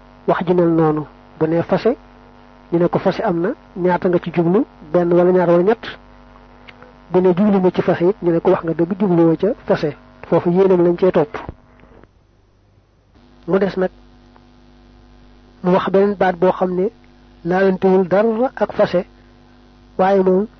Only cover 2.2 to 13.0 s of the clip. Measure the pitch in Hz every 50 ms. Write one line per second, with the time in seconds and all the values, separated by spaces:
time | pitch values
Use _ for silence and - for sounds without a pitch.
2.2 | - - - - - - - - - - - 170 175 175 - - - 196 170 -
3.2 | - 220 175 165 170 175 151 - - - - 196 175 180 175 175 - 190 175 175
4.2 | - 180 156 175 170 165 180 214 294 - - - - 151 151 175 175 170 175 175
5.2 | 180 180 185 185 180 170 170 175 180 196 233 - - - - - - - - -
6.2 | - - - - - - - - - - - - - - - - - - 165 185
7.2 | 185 185 180 165 208 208 196 196 185 180 175 - - - 170 - 170 180 208 -
8.2 | - 175 165 165 - - 180 - - 165 160 151 170 170 202 185 214 196 175 165
9.2 | 170 165 165 151 - 196 254 - - - 202 - - 151 139 - - - - -
10.2 | - - 175 170 - 180 175 185 196 190 190 175 170 175 175 175 - 185 180 175
11.2 | 151 - - - - - - - _ _ _ - - - - - 50 - _ _
12.2 | _ _ _ _ _ _ _ _ _ _ _ _ _ _ _ _